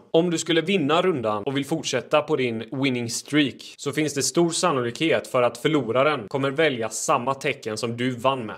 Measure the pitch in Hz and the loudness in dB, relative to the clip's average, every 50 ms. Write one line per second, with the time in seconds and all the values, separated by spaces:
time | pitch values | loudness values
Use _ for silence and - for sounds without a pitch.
0 | - _ - 165 170 180 170 160 - - 165 160 160 180 202 190 139 139 156 175 | -4 _ 2 2 4 2 0 -2 -2 0 0 0 2 2 2 2 2 2 2 4
1 | 175 185 170 131 110 107 107 104 101 139 131 139 135 - 165 156 123 - - 123 | 4 2 2 0 0 0 -2 -2 -2 -2 -2 -2 -2 -2 -4 -4 -2 -2 -4 -4
2 | 117 - - 151 147 156 156 135 127 120 113 110 113 - 143 131 135 139 123 123 | 0 2 2 2 2 2 0 0 0 0 -2 -4 -6 -6 -4 -2 0 0 0 0
3 | 120 113 - - - - 143 151 147 123 104 - - - - - - 143 131 147 | -2 -4 -6 -8 -6 0 2 2 2 2 -2 -8 -14 -18 -16 -10 -8 -4 -2 -2
4 | 156 143 - 139 127 - - 170 175 165 160 - 180 175 147 131 120 117 - - | -2 -2 -2 -2 -2 0 2 2 2 2 2 0 0 0 2 0 0 -2 -2 0
5 | 156 160 127 107 - - - 127 120 120 - - - 151 156 147 123 110 113 127 | 0 2 2 0 0 0 2 2 2 2 2 0 0 2 2 2 0 2 2 2
6 | 139 156 147 131 104 92 - 135 135 139 135 151 165 151 131 113 110 110 - - | 2 2 2 -2 -4 -6 -4 -2 -2 -2 2 2 2 2 2 0 -4 -4 -6 -4
7 | - - 151 127 120 131 135 135 - 147 120 - - 110 107 107 123 117 117 117 | 0 0 0 2 2 0 -2 -2 -2 -4 -4 -4 -6 -6 -4 -4 -4 -4 -2 -2
8 | 123 131 127 113 - 131 139 131 120 107 92 | -2 -2 -2 0 2 2 2 0 -2 -8 -10